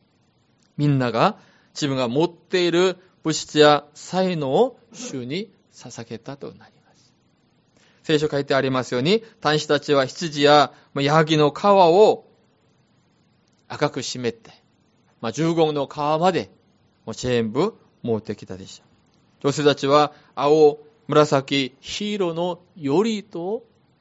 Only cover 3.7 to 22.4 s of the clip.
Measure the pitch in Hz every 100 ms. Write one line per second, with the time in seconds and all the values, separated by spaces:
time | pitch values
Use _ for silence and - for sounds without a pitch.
3.7 | 147 - - - 180 185 175 139 151 254
4.7 | - _ - - 139 123 160 220 _ _
5.7 | _ 127 - 113 113 - 139 - - -
6.7 | _ _ _ _ _ _ _ _ _ _
7.7 | _ _ _ - 151 151 147 143 139 131
8.7 | 131 120 123 143 220 - _ 147 151 -
9.7 | 147 - 143 131 - 170 147 143 147 135
10.7 | - _ 143 139 156 156 156 147 180 202
11.7 | 196 175 175 214 147 _ _ _ _ _
12.7 | _ _ _ _ _ _ _ _ _ _
13.7 | 113 143 143 123 127 123 113 - - _
14.7 | _ _ _ _ _ 117 113 165 165 156
15.7 | 147 135 - 147 156 180 170 98 _ _
16.7 | _ _ _ - 110 127 123 113 117 196
17.7 | - _ _ 123 110 104 104 - 92 98
18.7 | - _ _ _ _ _ _ 143 139 147
19.7 | 139 139 147 147 - _ - 139 156 151
20.7 | 147 - _ - 143 147 143 135 139 131
21.7 | _ - - 208 208 180 165